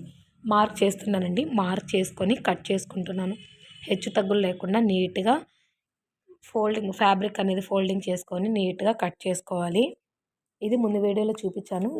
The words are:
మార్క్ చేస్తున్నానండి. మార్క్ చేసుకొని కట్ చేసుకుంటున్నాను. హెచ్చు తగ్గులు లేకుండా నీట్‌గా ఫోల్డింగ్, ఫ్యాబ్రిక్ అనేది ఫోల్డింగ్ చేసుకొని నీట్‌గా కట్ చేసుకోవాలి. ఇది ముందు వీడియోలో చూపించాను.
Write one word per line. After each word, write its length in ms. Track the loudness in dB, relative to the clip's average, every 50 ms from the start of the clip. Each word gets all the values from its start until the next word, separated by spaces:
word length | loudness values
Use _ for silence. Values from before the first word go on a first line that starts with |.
| -8 -12 -20 _ _ _ _ _ -2
మార్క్ 320 | 2 4 4 4 4 2 2
చేస్తున్నానండి. 680 | 2 2 2 0 -2 -2 0 0 0 0 0 -2 0 0 2
మార్క్ 340 | 2 2 2 0 -2 -2 -2
చేసుకొని 460 | 0 0 0 -2 -2 -2 0 2 0 2
కట్ 240 | 2 0 0 0 -2
చేసుకుంటున్నాను. 720 | -4 -4 -4 -4 -6 -8 -8 -6 -6 -4 -4 -4 -4 -4 -6 -10 -20 -20 -20 -20 -20 -20 -8
హెచ్చు 280 | -4 -2 -2 -2 -2 -2
తగ్గులు 320 | 0 0 2 2 2 2
లేకుండా 380 | 2 0 -2 -4 -2 0 2 4
నీట్‌గా 540 | 4 4 4 2 2 0 0 0 2 2 2 2 0 -8 _ _ _ _ _ _ _ _ _ _ _ _ _ _ _ -20 -20 _ -12
ఫోల్డింగ్, 480 | -6 -2 0 0 0 0 -2 -4 -4
ఫ్యాబ్రిక్ 460 | -2 2 4 4 4 2 0 -4 -2 -2
అనేది 220 | 0 0 0 -2
ఫోల్డింగ్ 420 | -2 0 0 0 2 0 -2 -2 -2
చేసుకొని 440 | -2 -4 -4 -4 -6 -4 -2 0 0
నీట్‌గా 440 | 0 0 0 0 -2 0 0 0
కట్ 260 | 0 0 -2 -4 -4 -4
చేసుకోవాలి. 640 | -4 -4 -4 -4 -4 -6 -4 -4 -2 0 2 2 2 2 -2 -8 _ _ _ _ _ _ _ _ _ _ _ -6
ఇది 140 | -2 0 0
ముందు 220 | 2 2 2 0 2
వీడియోలో 340 | 0 0 2 0 0 -2 -2
చూపించాను. 540 | -4 -4 -6 -6 -8 -8 -6 -4 -4 -2 -4 -2